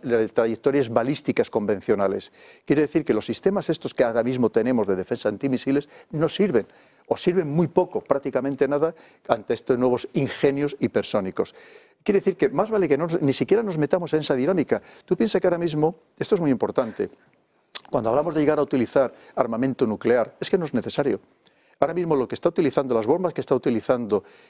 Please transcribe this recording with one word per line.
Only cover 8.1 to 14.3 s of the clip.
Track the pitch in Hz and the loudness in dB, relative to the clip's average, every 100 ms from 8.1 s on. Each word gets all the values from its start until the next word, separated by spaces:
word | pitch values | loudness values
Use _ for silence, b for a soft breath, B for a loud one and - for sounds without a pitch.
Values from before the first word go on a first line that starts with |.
| 139 135 123 135 135 135 | -2 0 -2 -2 0 0
nada, | 143 160 - b b - | 2 -2 -4 b b -4
ante | 113 104 | -4 -2
estos | 117 - 123 | -4 0 0
nuevos | 127 123 - | 2 0 -2
ingenios | 160 131 - 143 139 143 - | -4 -4 0 0 0 -4 -4
hipersónicos. | 113 107 - 107 95 - 90 B B B B B | -2 -2 -2 -4 -4 -4 -6 B B B B B
Quiere | - 196 | -2 0
decir | 196 180 | 0 0
que | 139 | 0
más | 143 220 | 0 0
vale | 214 160 | 0 2
que | 139 | 0
no, | 165 165 | 0 0
ni | 139 | 0
siquiera | 131 - 208 | 0 2 0
nos | 214 160 | 0 -2
metamos | 143 185 165 | 0 0 0
en | 156 | -2
esa | 147 | 0